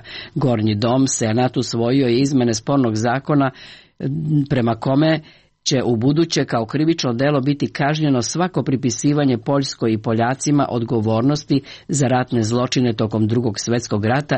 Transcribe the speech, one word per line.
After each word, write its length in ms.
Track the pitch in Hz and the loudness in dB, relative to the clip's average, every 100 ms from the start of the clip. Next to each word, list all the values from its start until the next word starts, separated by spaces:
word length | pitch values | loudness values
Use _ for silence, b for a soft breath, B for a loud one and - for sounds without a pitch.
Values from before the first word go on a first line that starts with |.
| - B B 147 | -6 B B -2
Gornji 400 | 131 117 107 104 | 0 2 0 0
dom, 320 | 117 131 135 | 2 2 0
Senat, 500 | - 113 113 127 135 | 0 0 0 0 -2
usvojio 500 | 117 117 117 139 123 | -4 -2 0 2 2
je 120 | 120 | 2
izmene 340 | 139 135 120 | 2 2 2
spornog 420 | 110 - 139 120 107 | 0 0 0 2 0
zakona, 560 | 117 131 - 147 135 - B B B - | 0 -2 0 2 2 -2 B B B -8
m, 100 | 135 151 151 147 139 | -6 -4 0 0 2
prema 260 | 135 117 113 | 0 0 -2
kome 460 | 135 135 156 156 B B B _ | 0 2 2 0 B B B _
će 140 | - 135 | -2 0
u 120 | 104 117 | 0 0
buduće 500 | 127 151 165 165 135 | 2 2 0 0 -2
kao 200 | 120 113 | -2 -2
krivično 480 | 147 156 165 131 | -2 0 0 -2
delo 280 | 117 139 143 | 0 0 0
biti 320 | 135 143 123 | 0 -2 -2
kažnjeno 480 | - 143 156 151 127 | -2 -2 0 2 0
svako 420 | 113 160 180 151 | 0 -2 -2 -2
pripisivanje 760 | 151 131 123 - 147 147 139 117 | -2 0 -2 0 0 2 2 0
Poljskoj 560 | 147 139 131 - 117 | 0 0 -2 -2 -2
i 80 | 110 | 0
Poljacima 640 | 120 113 117 135 151 147 - | 0 0 0 0 0 2 2
odgovornosti 920 | 120 113 117 110 110 131 147 - 135 - B B | -2 -2 0 2 2 2 0 0 -2 -2 B B
za 200 | 139 123 | 0 2
ratne 360 | 127 123 120 | 2 0 0
zločine 520 | 110 123 127 135 123 110 | 0 0 0 0 0 0
tokom 320 | 110 110 107 | 0 0 0
Drugog 320 | 117 120 98 | 0 -2 -4
svetskog 460 | 110 120 - 107 107 | -2 -2 -2 -2 0
rata 320 | 135 156 | 0 -2